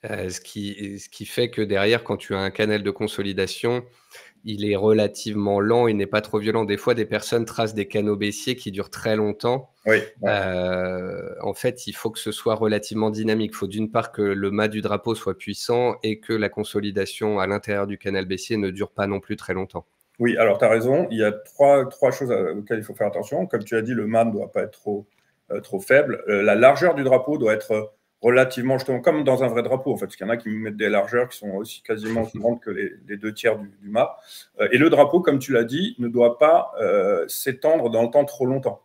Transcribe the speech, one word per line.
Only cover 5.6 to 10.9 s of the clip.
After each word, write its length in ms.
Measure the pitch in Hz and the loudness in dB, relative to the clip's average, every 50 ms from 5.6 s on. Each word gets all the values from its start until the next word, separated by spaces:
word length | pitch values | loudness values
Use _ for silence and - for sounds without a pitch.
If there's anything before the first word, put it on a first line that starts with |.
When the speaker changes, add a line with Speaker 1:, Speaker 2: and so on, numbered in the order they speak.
| 101 107 117 120 120 117 | 4 4 4 4 4 4
Speaker 1:
il 100 | 107 101 | 2 0
n'est 100 | 98 95 | -2 0
pas 140 | 101 107 | 0 -2
trop 180 | 104 - - 107 | -2 0 -4 -2
violent. 240 | 104 110 107 113 113 | 0 0 0 0 0
Des 140 | 101 101 98 | 0 -2 -2
fois, 160 | - 127 120 | 2 0 0
des 100 | 117 107 | 0 0
personnes 400 | 104 - 107 - - - 117 113 | -2 -2 -4 -4 0 -2 -2 -2
tracent 300 | 110 - - 120 107 104 | -2 -4 -4 -4 -2 -2
des 160 | 107 101 98 | -4 -6 -2
canaux 260 | - 107 104 107 104 | -2 -2 0 0 0
baissiers 400 | 98 104 104 101 - - 131 127 | 0 -2 -4 -4 -4 -6 -6 -6
qui 160 | 123 - 110 | -6 -6 -10
durent 180 | 95 95 98 - | -8 -8 -8 -8
très 280 | - - - 117 110 107 | -10 -6 -2 -2 0 0
longtemps. 560 | 107 104 101 - - 120 123 135 135 _ _ _ _ | 0 -2 -2 -2 -2 -2 -2 -2 -4 _ _ _ _
Speaker 2:
Oui, 120 | 107 110 104 - - - _ | 2 2 2 2 -2 -12 _
ouais. 80 | - 104 | -2 0
Speaker 1:
Euh, 1040 | 107 101 98 92 92 90 90 90 92 90 92 92 | 0 0 0 0 -2 -2 0 0 -2 -2 -2 -4